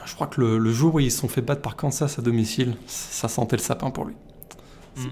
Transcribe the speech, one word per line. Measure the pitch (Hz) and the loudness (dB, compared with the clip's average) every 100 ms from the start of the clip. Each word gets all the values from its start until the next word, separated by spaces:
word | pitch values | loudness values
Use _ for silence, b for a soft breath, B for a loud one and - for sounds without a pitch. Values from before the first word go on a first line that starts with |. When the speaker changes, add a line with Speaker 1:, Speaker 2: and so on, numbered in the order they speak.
| - | -14
Speaker 1:
Je | |
crois | - 147 | -6 -2
que | - | 2
le, | 117 110 | 4 4
le | 113 | 4
jour | 117 165 156 | 4 4 4
où | |
ils | 127 | 2
se | - | 0
sont | 120 | -2
fait | 135 | -2
battre | 123 143 | -2 -2
par | - - | -4 -2
Kansas | 143 - 147 139 | -2 0 -2 0
à | |
domicile, | 120 117 110 - 123 110 - | 2 2 2 2 0 -2 -8
ça | - - - 117 | -10 -8 -4 -2
sentait | - 113 120 | 0 0 0
le | |
sapin | - - - | 0 -2 -2
pour | - | -4
lui. | - - - - - - B B B 135 | -6 -8 -18 -20 -20 -20 B B B -12
Speaker 2:
Mm. | 127 | -10